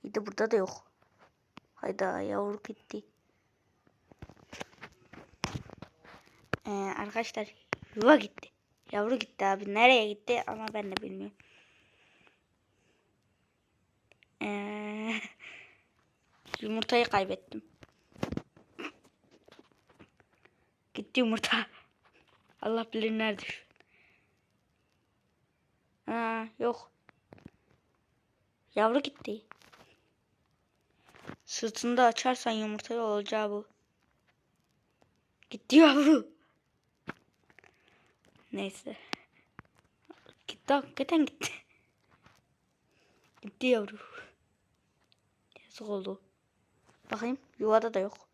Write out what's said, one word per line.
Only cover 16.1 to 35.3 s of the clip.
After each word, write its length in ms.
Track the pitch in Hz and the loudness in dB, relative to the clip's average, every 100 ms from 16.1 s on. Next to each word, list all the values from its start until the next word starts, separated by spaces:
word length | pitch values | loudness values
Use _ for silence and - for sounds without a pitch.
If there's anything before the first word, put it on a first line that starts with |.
| _ _ _ - - | _ _ _ -12 -10
yumurtayı 440 | 214 220 220 240 | -6 -4 2 2
kaybettim. 600 | 233 208 196 190 - 220 - _ - _ _ - - - - - - - - - - _ _ - - - - _ _ - - _ _ _ - _ _ _ _ | 4 2 0 -6 -10 -16 -16 _ -20 _ _ -10 -8 -8 -10 -20 -20 -14 -14 -14 -20 _ _ -20 -20 -20 -20 _ _ -20 -20 _ _ _ -20 _ _ _ _
Gitti 260 | - 208 - | -12 -4 0
yumurta. 460 | 240 220 - - - - - _ _ _ _ _ _ _ | 2 2 0 0 -2 -10 -20 _ _ _ _ _ _ _
Allah 300 | 208 226 226 | -2 -2 -2
bilir 260 | 220 220 220 | -2 -2 0
nerede 240 | 220 196 | -2 -2
şu. 200 | - - - _ - _ _ _ _ _ _ _ _ _ _ _ _ _ _ _ _ _ _ _ _ _ - | -8 -12 -16 _ -20 _ _ _ _ _ _ _ _ _ _ _ _ _ _ _ _ _ _ _ _ _ -8
Aa, 340 | 226 226 226 220 - | -4 -2 -4 -6 -2
yok. 320 | 233 240 - _ - _ _ - - _ _ _ _ _ _ _ _ _ _ _ _ - | -2 -2 -10 _ -20 _ _ -20 -20 _ _ _ _ _ _ _ _ _ _ _ _ 2
Yavru 240 | 220 254 | 4 4
gitti. 420 | 277 - - 214 - - - - - _ _ _ _ _ _ _ _ _ _ _ - - - - | 0 -8 -10 -10 -12 -20 -20 -20 -20 _ _ _ _ _ _ _ _ _ _ _ -20 -20 -18 -18
Sırtını 520 | - - 226 214 240 240 | -10 -4 -4 -2 0 6
da 80 | |
açarsan 460 | 247 226 254 247 - | 6 6 0 0 -2
yumurta 520 | 220 214 214 - 233 | -2 -2 -6 -6 -4
olacağı 480 | 226 208 208 220 214 | 0 -2 0 -2 -2
bu. 160 | 208 - _ _ _ _ _ _ _ _ _ _ _ _ _ _ _ _ | -4 -8 _ _ _ _ _ _ _ _ _ _ _ _ _ _ _ _